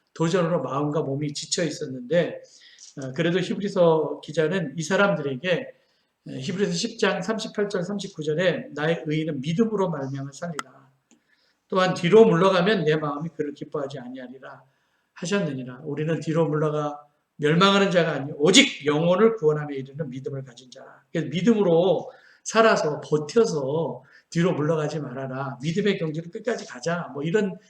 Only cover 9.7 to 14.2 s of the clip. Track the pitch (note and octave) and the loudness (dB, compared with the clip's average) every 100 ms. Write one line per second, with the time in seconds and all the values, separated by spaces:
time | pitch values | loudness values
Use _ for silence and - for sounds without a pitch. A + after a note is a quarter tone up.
9.7 | G#3 F3+ D3 C3+ C#3 C#3 - F3 D3 C3 | 0 -2 -2 -6 -8 -10 -10 -12 -10 -14
10.7 | B2+ _ _ _ _ _ _ _ _ _ | -18 _ _ _ _ _ _ _ _ _
11.7 | F#3+ F#3 - F3 G#3+ G#3+ E3+ F#3+ F#3 F#3 | 0 0 0 6 8 8 6 4 4 2
12.7 | G#3 D3+ D#3 D3+ C#3+ E3 - D3 C#3+ D3 | 2 2 0 0 -6 -8 -6 -8 -8 -8
13.7 | D3+ C3+ C3+ B2 C3 | -8 -8 -10 -14 -14